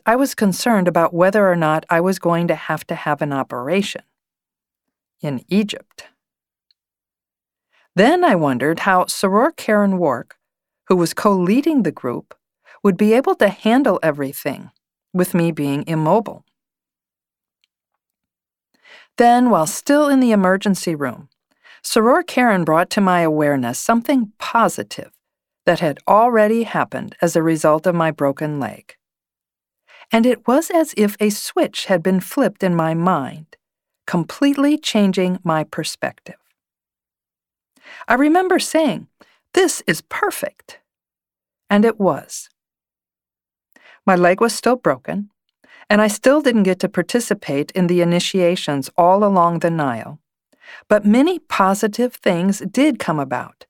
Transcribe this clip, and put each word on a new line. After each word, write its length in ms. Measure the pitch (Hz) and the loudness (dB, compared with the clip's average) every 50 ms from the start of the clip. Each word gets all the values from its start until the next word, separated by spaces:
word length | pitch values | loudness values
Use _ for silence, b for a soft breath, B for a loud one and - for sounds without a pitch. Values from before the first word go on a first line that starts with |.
| - | 0
I 80 | 220 226 | 0 2
was 180 | 254 277 262 - | 2 0 -2 -2
concerned 520 | - 220 196 175 - - 247 226 196 180 | -2 0 0 0 0 0 0 0 2 2
about 260 | 175 160 170 165 160 175 | 0 2 2 0 0 2
whether 380 | 165 180 190 202 214 202 190 | 2 2 2 4 2 2 2
or 60 | 175 | 2
not 280 | 175 160 156 156 160 - - | 2 0 0 0 -2 -2 -2
I 100 | 170 165 | 0 0
was 180 | 170 190 190 - | 0 0 -2 -2
going 280 | - 170 170 170 175 170 | -2 -2 0 0 0 -2
to 60 | 160 | -2
have 320 | 151 - - 160 160 - | -4 -4 -8 -8 -8 -8
to 80 | - 170 | -10 -10
have 260 | - - 156 147 - | -8 -4 -4 -4 -4
an 120 | 160 147 143 | -4 -4 -4
operation. 720 | 135 131 - 131 123 123 139 175 196 196 - - - - _ _ _ _ _ _ _ _ _ _ _ _ _ _ _ _ _ _ _ _ _ _ - | -6 -6 -6 -8 -10 -6 -2 -2 -2 -2 -4 -8 -14 -16 _ _ _ _ _ _ _ _ _ _ _ _ _ _ _ _ _ _ _ _ _ _ -10
In 240 | - 151 135 117 - - | -8 -8 -8 -8 -6 -2
Egypt. 580 | 180 208 214 208 - - - _ _ - - - _ _ _ _ _ _ _ _ _ _ _ _ _ _ _ _ _ _ _ _ _ _ _ _ _ _ _ _ _ _ _ _ _ _ _ _ - 175 | -2 -2 0 -2 -6 -14 -16 _ _ -20 -20 -20 _ _ _ _ _ _ _ _ _ _ _ _ _ _ _ _ _ _ _ _ _ _ _ _ _ _ _ _ _ _ _ _ _ _ _ _ 0 2
Then 240 | 202 262 339 359 359 | 4 4 4 4 2
I 140 | 320 214 | 2 2
wondered 420 | 170 156 143 131 120 135 151 170 - - | 2 0 0 0 0 0 -2 -2 -2 0
how 200 | 202 185 180 175 | 0 2 2 0
Soror 440 | - - - - 190 190 208 254 330 - | -2 -4 -4 -2 0 0 2 0 0 -2
Karen 420 | - - - 214 208 202 196 190 180 | -6 -4 0 0 2 2 0 0 0
Wark, 400 | 175 147 123 120 - _ - _ _ _ _ _ _ _ _ _ _ | 0 -2 -2 -4 -8 _ -20 _ _ _ _ _ _ _ _ _ _
who 80 | - 190 | -2 0
was 180 | 180 170 160 - | 0 0 -2 -2
co-leading 680 | - - 208 202 185 175 175 214 269 285 330 311 269 196 | 0 0 2 2 2 2 2 0 0 2 0 0 0 0
the 80 | 160 | -2
group, 420 | - - - 123 123 - - _ - _ _ _ _ _ b b b b | -4 -6 -8 -8 -8 -8 -10 _ -20 _ _ _ _ _ b b b b
would 160 | b 202 185 | b 0 2
be 160 | 202 208 214 220 | 2 2 4 4
able 220 | 247 277 381 370 | 2 2 0 2
to 140 | - 226 196 | 2 2 2
handle 500 | 196 - - 214 233 262 294 247 185 - - | 2 0 0 2 2 2 2 2 0 0 0
everything, 680 | 160 143 147 139 135 - - - 147 123 98 95 - _ _ _ _ _ _ _ _ - | -2 -2 -2 -6 -8 -8 -8 -8 -8 -8 -8 -14 -20 _ _ _ _ _ _ _ _ -2
with 220 | 180 180 - - | -2 -2 0 0
me 160 | 170 170 170 | 0 0 0
being 320 | 160 151 143 139 139 143 - | -2 -2 -4 -4 -4 -4 -4
immobile. 600 | - 165 160 156 156 180 147 - - - - _ _ _ _ _ _ _ _ _ _ _ _ _ _ _ _ _ _ _ _ _ _ _ _ _ _ _ _ _ _ _ _ _ _ _ _ _ _ _ _ _ _ _ _ _ _ b b b b b b b b b | -4 -4 -2 0 0 0 0 0 -4 -14 -16 _ _ _ _ _ _ _ _ _ _ _ _ _ _ _ _ _ _ _ _ _ _ _ _ _ _ _ _ _ _ _ _ _ _ _ _ _ _ _ _ _ _ _ _ _ _ b b b b b b b b b
Then, 340 | - 240 240 240 247 247 247 | 4 4 6 6 6 4 4
while 160 | 208 165 156 | 2 2 0
still 420 | 156 - - - - 285 294 302 285 | -2 -6 -8 -2 0 2 2 2 2
in 120 | 277 262 | 2 2
the 100 | 254 240 | 2 2
emergency 640 | 220 202 185 185 190 196 - 208 190 - - 180 160 | 2 2 2 2 0 0 0 -2 -2 -2 -2 -6 -6
room, 340 | 143 139 123 - - - _ _ _ _ _ b b b b b b b | -4 -6 -6 -8 -10 -18 _ _ _ _ _ b b b b b b b
Soror 420 | - - 240 214 233 277 359 349 | -2 0 2 4 4 2 2 0
Karen 380 | - - 262 254 233 202 185 165 | -2 -2 0 2 2 2 2 2
brought 260 | 156 156 160 185 - | 2 2 2 0 0
to 100 | - 214 | 0 0
my 220 | 196 185 180 175 165 | 2 2 2 2 2
awareness 580 | 160 156 151 151 147 147 135 123 117 131 - | 0 0 0 0 0 0 0 -2 -4 -6 -6
something 500 | - - 233 233 233 - 285 262 220 208 _ - | -2 0 0 0 0 0 0 0 0 -2 _ -14
positive 720 | - - - 233 226 185 - - 107 - - - - - _ _ _ _ _ _ _ _ _ _ - | -12 -4 0 0 0 0 0 -4 -10 -12 -12 -16 -16 -18 _ _ _ _ _ _ _ _ _ _ -2
that 140 | - 175 - | -2 0 0
had 180 | 175 156 139 - - | 0 -4 -4 -4 -2
already 560 | - 196 208 233 247 240 220 214 214 226 233 226 | 2 2 4 4 4 4 2 2 2 2 0 -2
happened 540 | - - 165 127 - - 127 127 - - - | -4 -2 -4 -4 -4 -6 -12 -12 -10 -6 -4
as 140 | - 175 - | -2 0 0
a 80 | 170 160 | 0 0
result 420 | 165 160 151 - 156 151 156 - | 0 0 2 2 2 2 2 0
of 120 | 185 170 | -2 0
my 160 | 170 165 160 156 | 0 0 -2 -2
broken 480 | - 147 139 139 - 156 151 151 143 | -2 -2 -2 -2 -4 -6 -6 -6 -6
leg. 340 | 127 107 101 101 _ _ - _ _ _ _ _ _ _ _ _ _ _ _ _ _ _ _ _ _ b b b b b - | -6 -8 -10 -12 _ _ -20 _ _ _ _ _ _ _ _ _ _ _ _ _ _ _ _ _ _ b b b b b 0
And 120 | 226 226 | 2 2
it 220 | 247 233 - - | 2 0 0 0
was 240 | - 247 294 330 - | 0 0 0 0 0
as 240 | 381 330 320 311 - | 0 0 0 0 0
if 200 | - 208 208 208 - | -2 -2 -2 0 -2
a 120 | 214 214 | -2 -2
switch 560 | 208 - - - - 359 302 - - - - | -2 -4 -8 -6 -2 -2 -2 -2 -4 -8 -2
had 180 | - 196 175 160 | 0 0 0 0
been 160 | 185 190 185 | 0 -2 -2
flipped 420 | 180 - - 285 269 - - - - | -2 -4 -4 -2 -2 -2 -2 -2 -2
in 140 | 185 175 | -2 0
my 180 | 170 160 160 165 | 0 -2 -2 -2
mind, 600 | 165 170 185 180 151 131 - - 156 156 _ - _ _ _ _ _ _ _ _ _ - | -2 0 0 0 -2 -4 -8 -12 -16 -20 _ -20 _ _ _ _ _ _ _ _ _ -12
completely 720 | - - 180 160 - - - 285 285 285 277 277 285 302 302 | -6 -4 -4 -4 -4 -4 -2 0 0 0 0 0 0 0 -2
changing 600 | - - - 214 202 190 185 196 185 185 180 180 - | -4 -2 0 2 2 2 2 0 -2 -2 -4 -4 -2
my 220 | 165 160 156 151 | -2 0 0 -2
perspective. 720 | 156 - - 156 - - - - 131 - _ _ - - _ _ _ _ _ _ _ _ _ _ _ _ _ _ _ _ _ _ _ _ _ _ _ _ _ _ _ _ B B B B B B | -4 -8 -10 -10 -10 -8 -8 -8 -10 -10 _ _ -20 -20 _ _ _ _ _ _ _ _ _ _ _ _ _ _ _ _ _ _ _ _ _ _ _ _ _ _ _ _ B B B B B B
I 80 | B 233 | B 0
remember 440 | 247 285 302 320 359 370 370 370 - | 2 2 2 2 2 2 2 0 0
saying, 500 | - - - 311 320 269 170 - - _ _ _ b b b b b b - | -2 0 -2 0 0 0 -2 -4 -10 _ _ _ b b b b b b 0
"This 280 | 349 381 302 - - - | 0 0 0 0 -4 -4
is 160 | - 165 - - | -4 -4 -4 -6
perfect." 760 | - - - 427 381 - - - - _ _ _ - - - _ _ _ _ _ _ _ _ _ _ _ _ _ _ _ _ _ - | -12 -8 -4 -4 -4 -4 -6 -10 -12 _ _ _ -20 -20 -20 _ _ _ _ _ _ _ _ _ _ _ _ _ _ _ _ _ 0
And 160 | 202 202 214 | 2 2 2
it 120 | 233 - - | 2 0 0
was. 520 | 196 175 143 139 - - - - - - _ _ _ _ _ _ _ _ _ _ _ _ _ _ _ _ _ _ _ _ _ _ _ _ _ b b b b b b | 0 0 0 -2 -8 -14 -16 -18 -18 -18 _ _ _ _ _ _ _ _ _ _ _ _ _ _ _ _ _ _ _ _ _ _ _ _ _ b b b b b b
My 100 | 196 185 | 2 2
leg 280 | 175 175 175 190 208 226 | 4 4 4 4 4 0
was 120 | 233 - | -2 -2
still 220 | - - 233 247 | 0 0 0 0
broken, 540 | 254 - 165 135 131 - - 165 196 202 208 _ _ _ _ _ _ b b b b b b | 0 0 -2 -2 -2 -4 -8 -8 -8 -8 -10 _ _ _ _ _ _ b b b b b b
and 140 | 208 208 214 | 2 2 2
I 60 | 214 | 2
still 340 | 208 - - 262 277 311 285 | 0 2 2 4 4 4 2
didn't 220 | 262 226 220 196 | 2 2 2 2
get 160 | 185 180 185 | 2 0 -2
to 100 | - 185 | -4 -4
participate 800 | - 185 170 - - 240 233 - 208 202 - - 139 143 151 - | -2 -4 -4 -2 -2 -4 -2 -2 -6 -6 -6 -6 -4 -4 -4 -4
in 160 | - 190 180 | -2 -2 0
the 160 | 170 180 175 170 | 2 2 2 2
initiations 880 | 170 175 175 175 - - 190 175 170 180 180 - - 143 139 135 - - - | 2 0 0 -2 -2 -2 2 2 2 0 0 -4 -4 -4 -4 -6 -6 0 2
all 260 | 170 175 190 202 208 | 4 4 4 4 4
along 360 | 202 196 180 170 170 170 165 | 2 2 2 2 2 0 -2
the 100 | 175 170 | -2 -2
Nile. 500 | 165 160 147 135 117 110 - - 151 - _ _ _ _ _ _ B B B B B B B | -2 -2 -2 -4 -4 -6 -10 -14 -16 -20 _ _ _ _ _ _ B B B B B B B
But 200 | B 208 208 208 | B 0 2 4
many 320 | 208 214 247 285 349 370 320 | 4 4 4 4 2 0 -4
positive 800 | _ - - - 196 190 196 202 - 214 208 - 247 247 - | _ -8 -2 0 2 2 2 0 -2 -4 -2 -2 -4 -4 -4
things 420 | - - 214 180 165 180 196 202 - | -4 -2 -2 0 0 0 -2 -2 -2
did 400 | - 190 - 247 277 311 247 - | -6 -6 0 0 2 2 0 -2
come 200 | - - 160 151 | -4 -4 -4 -4
about 460 | 139 131 135 123 123 - _ _ - _ | -4 -6 -6 -8 -10 -12 _ _ -20 _